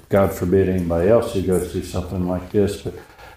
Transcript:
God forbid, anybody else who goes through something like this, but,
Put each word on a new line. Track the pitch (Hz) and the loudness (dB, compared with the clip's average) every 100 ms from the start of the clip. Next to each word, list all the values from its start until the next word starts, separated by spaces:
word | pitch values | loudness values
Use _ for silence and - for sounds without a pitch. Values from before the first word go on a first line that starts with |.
| - | -2
God | 101 95 | 2 2
forbid, | - 90 95 92 | 0 0 2 2
anybody | 92 85 85 90 | 0 0 0 4
else | 113 - 101 | 4 2 -2
who | |
goes | 92 90 87 | 0 0 -2
through | 95 | -6
something | 90 92 87 95 90 | -6 -6 -6 -4 -2
like | 90 - | -4 -2
this, | 104 98 - | 0 0 0
but, | - - - - - | -10 -12 -16 -20 -20